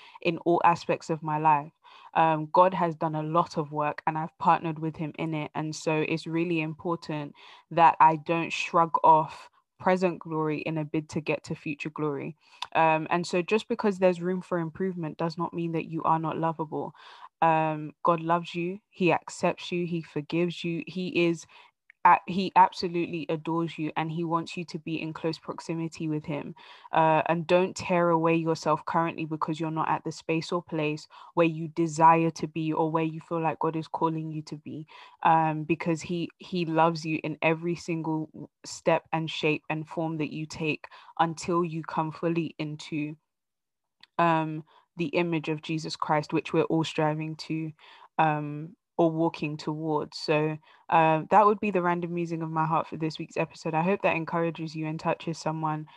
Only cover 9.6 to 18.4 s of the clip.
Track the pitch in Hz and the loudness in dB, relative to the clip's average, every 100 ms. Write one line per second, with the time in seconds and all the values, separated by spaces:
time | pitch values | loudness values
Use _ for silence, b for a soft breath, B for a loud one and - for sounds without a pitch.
9.6 | _ - 190 185 185 160 165 156 156 147 | _ -4 2 2 2 -2 -4 -2 0 -2
10.6 | - 160 147 160 151 165 151 151 - 160 | -2 -4 -2 -4 -4 -6 -4 -4 -4 -8
11.6 | 160 147 156 156 151 139 147 156 B B | -8 -8 -8 -4 -4 -4 -8 -12 B B
12.6 | B - 160 160 156 175 170 180 170 214 | B 2 4 4 0 -2 0 -2 0 -2
13.6 | - 233 214 185 185 175 175 185 - 180 | -2 -2 0 4 4 4 -2 -4 -2 -4
14.6 | 160 156 190 180 160 - 165 160 170 175 | -4 -4 -6 -4 -8 -4 -4 -4 -6 -4
15.6 | 170 165 - 160 - 160 160 151 165 160 | -4 -4 -4 -2 0 0 0 -2 -2 -4
16.6 | 156 143 - - B B B - 165 160 | -6 -6 -8 -10 B B B 0 4 4
17.6 | 160 151 151 - - 165 165 175 | 2 -2 -8 -2 2 2 2 0